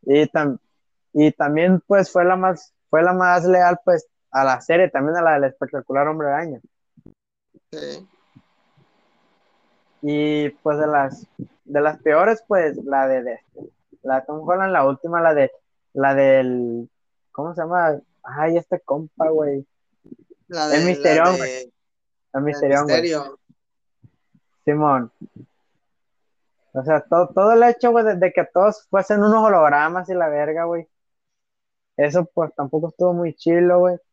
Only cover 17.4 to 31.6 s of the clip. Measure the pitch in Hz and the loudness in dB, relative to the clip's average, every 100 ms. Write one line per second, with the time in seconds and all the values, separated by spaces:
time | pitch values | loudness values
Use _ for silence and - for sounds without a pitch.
17.4 | 156 170 165 180 170 143 _ _ - 135 | -12 -8 -4 0 0 -2 _ _ -16 -4
18.4 | 156 170 165 180 - 143 160 _ 160 160 | -2 -2 -2 -8 -4 -6 -6 _ -2 0
19.4 | 151 139 139 _ _ _ _ - _ _ | -2 -4 -10 _ _ _ _ -20 _ _
20.4 | _ 175 151 147 175 165 143 156 170 185 | _ -6 -2 0 0 0 2 4 2 2
21.4 | 131 131 127 _ _ _ _ _ _ 135 | -4 -10 -14 _ _ _ _ _ _ -6
22.4 | 147 143 143 139 147 156 170 156 139 - | -6 -2 0 0 2 -2 -2 -4 -8 -16
23.4 | _ _ _ _ _ _ _ _ _ _ | _ _ _ _ _ _ _ _ _ _
24.4 | _ _ - 147 151 135 117 _ - - | _ _ -4 0 0 0 -2 _ -20 -20
25.4 | 123 _ _ _ _ _ _ _ _ _ | -20 _ _ _ _ _ _ _ _ _
26.4 | _ _ _ 131 131 151 - 170 180 190 | _ _ _ -10 -2 -2 2 0 0 2
27.4 | 202 233 240 240 240 233 220 185 180 180 | 4 6 4 2 2 2 2 2 0 0
28.4 | 165 180 202 208 _ 196 185 208 208 220 | -2 2 2 0 _ -2 0 0 4 4
29.4 | 220 190 151 143 151 175 180 180 165 147 | 4 4 4 4 0 -4 -4 -2 -2 -2
30.4 | 147 156 170 170 160 _ _ _ _ _ | -2 -4 -4 -6 -10 _ _ _ _ _
31.4 | _ _ | _ _